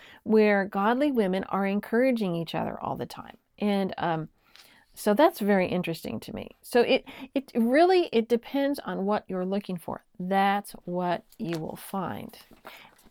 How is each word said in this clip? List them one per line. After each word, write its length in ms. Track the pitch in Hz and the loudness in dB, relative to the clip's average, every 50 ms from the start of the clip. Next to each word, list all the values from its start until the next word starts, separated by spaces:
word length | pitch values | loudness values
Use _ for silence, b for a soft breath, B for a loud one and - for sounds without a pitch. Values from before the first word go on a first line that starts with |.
| B B B B B | B B B B B
where 440 | 214 214 220 214 208 202 196 190 | 2 4 6 6 6 6 4 2
godly 440 | 202 - 196 196 220 240 254 294 302 | 0 -2 0 2 2 2 2 2 2
women 340 | 262 233 202 180 185 190 - | 2 2 2 2 2 -2 -2
are 220 | - - 190 196 | -2 -2 -2 0
encouraging 720 | 196 196 208 - - 220 233 254 262 247 226 208 180 170 | 0 0 -2 -2 0 2 2 4 4 2 2 0 -2 -2
each 180 | 170 165 165 - | -2 -4 -4 -4
other 240 | - - - - - | -4 -4 -4 -6 -6
all 180 | - - - | -6 -6 -6
the 100 | - 127 | -6 -8
time. 320 | - - - - - - - _ _ _ - | -10 -10 -14 -18 -18 -20 -20 _ _ _ -4
And, 360 | 208 208 202 196 196 185 - - | 0 0 0 0 0 -2 -4 -4
um, 300 | - 175 160 160 156 - _ b b b b b b b b b b b b | -2 -2 -2 -2 -4 -8 _ b b b b b b b b b b b b
so 180 | - - 214 208 | -4 0 2 4
that's 280 | 214 302 370 - - | 6 6 4 4 2
very 260 | 208 202 202 190 180 | 2 2 4 4 2
interesting 540 | - - 180 170 175 165 - - - - 117 | 2 0 -2 -2 -4 -6 -8 -8 -10 -10 -10
to 140 | - - - | -10 -10 -10
me. 160 | - - - - _ - | -10 -10 -12 -16 _ -8
So 200 | - - 240 233 | 0 2 4 4
it, 220 | - 269 233 - B B B 269 B B | 4 4 0 0 B B B -12 B B
it 160 | 277 269 - - | -6 -6 -4 -2
really, 540 | 247 226 233 254 302 339 359 381 359 339 - - | 0 2 4 6 6 6 6 6 4 2 2 0
it 160 | 233 226 - | 0 0 2
depends 500 | 240 233 - - - 277 277 277 285 - | 0 -2 -2 -2 -2 0 0 0 -2 -4
on 240 | - - 180 185 196 | -6 -8 -6 -4 -2
what 180 | 202 214 - - - | -2 -2 -2 -4 -6
you're 160 | 190 185 180 | -6 -4 -4
looking 320 | 185 196 208 - - 185 | -2 -4 -4 -4 -6 -8
for. 280 | 165 - - - - _ _ _ - | -8 -8 -10 -12 -12 _ _ _ -8
That's 540 | 180 180 196 196 196 196 196 202 202 - - - - | -4 0 2 2 2 2 2 0 -4 -8 -16 -14 -10
what 400 | 180 175 180 180 180 170 - - _ - - | -6 -4 -2 -2 -2 -2 -4 -6 _ -12 -10
you 200 | - 160 170 160 | -6 -6 -6 -6
will 180 | 160 180 - | -6 -8 -10
find. 600 | - - - - 196 175 127 107 - - - - - - - - _ B B B B B B B B B - | -12 -12 -8 -8 -6 -6 -6 -8 -8 -12 -14 -16 -20 -20 -20 -20 _ B B B B B B B B B 0